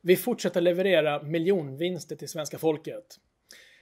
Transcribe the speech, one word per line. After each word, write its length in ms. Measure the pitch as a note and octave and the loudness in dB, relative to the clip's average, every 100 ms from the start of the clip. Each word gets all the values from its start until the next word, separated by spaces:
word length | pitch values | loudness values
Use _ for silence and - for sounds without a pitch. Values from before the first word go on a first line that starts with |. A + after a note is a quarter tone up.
Vi 140 | E3+ F3+ | 6 4
fortsätter 460 | B3 A#3+ F#3+ F3+ | 4 -2 0 2
leverera 640 | F3 F3 G3 F3 D3+ D3 | 2 2 4 4 2 0
miljonvinster 920 | D3 E3 E3 G3 C#3+ C3+ F3 F3+ - D3+ | -2 -2 2 0 0 -6 -4 -4 -10 -12
till 140 | C#3+ | -10
svenska 280 | D#3+ D3 D3 | -10 -10 -2
folket. 600 | D#3+ D3 D3+ A2 - - _ _ _ - - _ | -2 -2 -6 -14 -16 -20 _ _ _ -20 -20 _